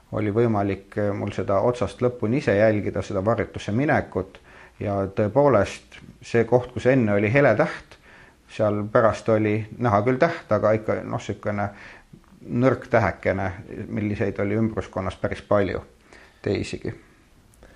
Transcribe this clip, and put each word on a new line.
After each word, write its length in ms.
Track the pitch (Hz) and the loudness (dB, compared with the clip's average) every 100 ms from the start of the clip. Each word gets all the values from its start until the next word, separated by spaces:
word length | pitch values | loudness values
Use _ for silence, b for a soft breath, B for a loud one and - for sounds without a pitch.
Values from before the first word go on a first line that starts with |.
| - | -10
oli 220 | 107 107 | -4 -2
võimalik, 640 | 104 117 104 101 98 - - | 2 2 2 0 -4 -6 -4
äh, 140 | 104 | -2
mul 160 | 104 104 - | -2 -4 -4
seda 240 | 98 98 | 0 2
otsast 400 | 117 120 98 - | 2 0 -4 -2
lõpuni 400 | 127 123 110 127 | -2 -2 -2 0
ise 140 | - 101 | 2 4
jälgida, 440 | 110 104 98 - | 4 2 -2 -6
seda 200 | - 101 | -4 -2
varjutuse 480 | 98 113 92 - - | 0 0 -2 -6 -4
minekut, 680 | 104 151 117 - - 92 - B B B - | -2 0 0 -2 -6 -6 -12 B B B -10
ja 240 | 104 101 95 | -6 -4 -4
tõepoolest 920 | 101 104 120 143 110 92 - - - - - | -2 0 4 4 4 2 -4 -18 -20 -20 -20
see 200 | - 120 | -4 0
koht, 280 | 113 123 123 | 2 2 0
kus 140 | - 123 | -2 2
enne 240 | 135 110 | 4 4
oli 160 | 101 104 | 2 2
hele 220 | 131 139 | 4 4
täht, 440 | 110 165 - - - B B B B _ | 4 2 -2 -18 -20 B B B B _
seal 320 | - 107 104 104 | -2 0 0 0
pärast 380 | 127 113 101 - | 4 4 2 2
oli 300 | 110 107 107 107 - | 2 4 0 -4 -4
näha 240 | 123 101 | 2 2
küll 160 | 110 131 | 2 2
täht, 320 | 170 165 - | 0 0 -2
aga 200 | 107 107 | 2 2
ikka, 280 | 110 110 101 107 | 2 0 -4 -4
noh, 160 | 113 | -8
sihukene 460 | - 101 107 101 101 B B B B - _ - | -6 -8 -6 -4 -6 B B B B -20 _ -20
nõrk 440 | - 123 131 - - | -6 2 2 2 0
tähekene, 600 | 117 95 - 95 95 95 87 - - - | 2 2 0 -2 -2 -4 -8 -14 -12 -8
milliseid 500 | 113 104 104 101 98 | -4 -4 -2 -4 -2
oli 160 | 101 107 | -2 0
ümbruskonnas 580 | 110 107 - - 95 - | -2 -2 -6 -6 -8 -6
päris 240 | 101 92 | -6 -6
palju 380 | - 104 98 - - _ B B B B | 0 0 0 -4 -10 _ B B B B
teisigi. 500 | - 98 98 - - - b b b b _ _ B | -4 -4 -4 -8 -10 -12 b b b b _ _ B